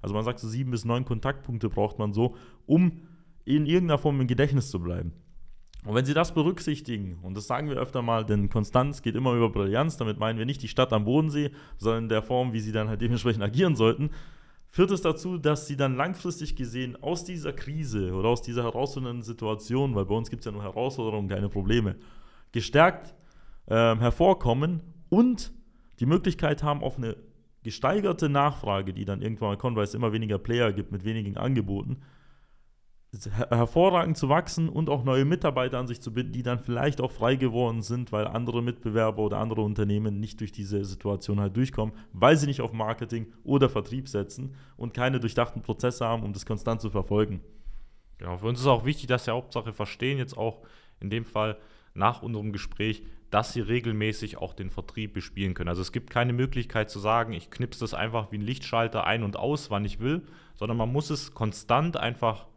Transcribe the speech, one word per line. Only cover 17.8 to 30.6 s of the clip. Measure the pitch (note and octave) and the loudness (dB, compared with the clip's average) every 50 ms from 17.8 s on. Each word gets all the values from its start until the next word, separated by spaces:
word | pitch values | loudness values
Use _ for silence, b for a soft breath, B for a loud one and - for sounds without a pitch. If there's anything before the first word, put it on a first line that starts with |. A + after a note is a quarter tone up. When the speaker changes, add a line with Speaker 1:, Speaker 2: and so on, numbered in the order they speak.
| D#3 C3 A2+ G#2 G2 F#2 F2+ | -4 -2 0 0 0 0 0
Speaker 1:
oder | F#2+ G2 A2+ | 0 2 2
aus | A#2+ A#2+ - | 2 2 0
dieser | - A#2+ A#2+ A#2+ | -4 -4 -2 -2
herausfordernden | A#2 A2 A2+ C3+ C#3 C#3 C#3 C3 B2 A#2+ A#2+ A2+ | -2 -2 -2 -2 -2 -2 -6 -6 -6 -6 -6 -8
Situation, | G#2+ A#2 - A#2 G#2+ A2 G#2 G#2+ - A#2 C3 C#3 C#3 A#2+ | -8 -8 -6 -4 -4 -4 -4 -4 -2 0 2 2 2 2
weil | G2+ G2 | 0 0
bei | F2+ G2+ | 0 0
uns | A2+ A#2 - | -2 -2 -4
gibt's | - A#2+ - | -8 -8 -8
ja | A#2 G#2 | -8 -8
nur | G2+ G#2 | -8 -8
Herausforderungen, | G2 F#2+ G#2+ A#2+ C3+ C3+ C3+ A#2 A2 G#2 G#2+ G2+ F#2+ | -8 -4 -2 -4 -4 -2 -4 -4 -2 -2 -2 -2 -2
keine | G2 F#2+ G2 G2+ | -2 -2 -2 -2
Probleme, | - G#2 F#2+ G2 A2 A#2+ A#2 G2 F#2 B B B B B B B B B B B - | -2 -2 2 4 4 4 4 2 -2 B B B B B B B B B B B -6
gestärkt, | A#2+ A2 - - C#3+ D#3+ F3+ F3+ - - - - b b b b b b b b b b - | -4 -4 2 6 6 6 6 6 0 -10 -16 -20 b b b b b b b b b b 0
ähm, | - A2+ A#2 A#2 A2+ A2 | 4 6 6 6 6 4
hervorkommen | A#2 A#2+ A2+ - E3 F#3 F#3+ F3+ - B2 A#2 B2+ D3 E3 F3+ D#3+ - - - - - - | 4 2 4 4 6 6 6 4 4 2 2 2 2 0 -2 -2 -6 -10 -18 -20 -4 2
und | - G3 A#3+ B3+ B3 - - - - - b b b b b b b - | 6 6 6 6 4 0 -4 -10 -12 -14 b b b b b b b -2
die | A#2+ | 2
Möglichkeit | B2+ D#3+ F3 - G3 E3 - - D3 D3 C#3+ D3 | 4 4 4 4 2 0 2 2 0 0 0 0
haben, | D3+ D3 D3 - | -2 -2 -2 -2
auf | C3 - - | -6 -6 -4
eine | B2 A2+ A2 - - - _ - _ _ _ _ - | -6 -6 -6 -8 -12 -20 _ -20 _ _ _ _ -10
gesteigerte | A2+ G#2 - - C3+ E3+ G#3+ G3 G3 F3 E3+ E3+ D3+ | -10 -8 -2 0 2 2 2 2 0 0 2 0 2
Nachfrage, | C#3 C#3+ C#3 D3 C#3 - - G#2+ G2+ G2 F#2+ F#2+ F#2 | 4 4 4 2 2 -2 -2 0 0 0 0 -2 -4
die | G2+ G2+ | -6 -4
dann | G2 G2 F#2+ F#2+ | -4 -4 -4 -4
irgendwann | A2 A2+ G#2 A#2 G#2 | -6 -4 -2 -2 -2
mal | G2+ | -2
kommt, | G2 - B2+ A#2+ | 0 -2 -2 0
weil | G#2+ G#2 | 0 0
es | G#2 - | -2 -2
immer | A2+ A#2+ A2+ G#2 | -2 0 0 0
weniger | A2 A2+ G#2+ G#2 | 0 -2 -2 -2
Player | F#2+ - - A#2 A#2+ | -2 0 0 2 2